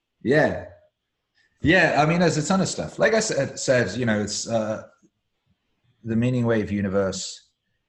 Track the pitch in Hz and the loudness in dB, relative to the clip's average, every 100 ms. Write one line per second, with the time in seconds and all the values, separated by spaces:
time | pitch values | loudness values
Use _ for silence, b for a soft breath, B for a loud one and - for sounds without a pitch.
0 | _ _ 101 147 127 90 - - _ _ | _ _ 0 2 2 -2 -10 -18 _ _
1 | _ _ _ _ _ _ 139 180 160 139 | _ _ _ _ _ _ 2 4 4 4
2 | 151 175 175 156 147 190 156 - 160 - | 2 2 2 0 0 0 0 -4 -8 0
3 | 220 220 220 139 135 - - 127 104 107 | 2 2 0 -2 -4 -4 0 2 2 -2
4 | 120 107 101 - - 113 107 107 - _ | -2 0 -2 -6 -4 -4 -2 -6 -10 _
5 | _ _ _ _ _ _ _ _ _ _ | _ _ _ _ _ _ _ _ _ _
6 | 113 113 120 127 117 113 92 101 101 95 | -4 -2 0 0 2 0 0 -2 0 0
7 | 95 92 - - _ _ _ _ | -2 -4 -10 -14 _ _ _ _